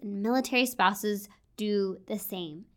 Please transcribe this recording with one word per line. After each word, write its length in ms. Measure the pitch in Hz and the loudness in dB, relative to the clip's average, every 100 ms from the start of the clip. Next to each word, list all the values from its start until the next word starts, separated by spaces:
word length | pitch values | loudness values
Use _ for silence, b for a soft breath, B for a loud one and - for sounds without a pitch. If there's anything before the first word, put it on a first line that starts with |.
and 180 | 202 202 | -8 -2
military 460 | 214 254 254 247 247 | 2 2 2 2 2
spouses 640 | - 190 202 208 202 202 b _ - | 4 2 2 -2 -2 -6 b _ -4
do 420 | 208 202 190 185 - | 0 2 0 -4 -6
the 140 | 208 | -6
same. 460 | - 185 165 156 220 | -6 -8 -8 -10 -16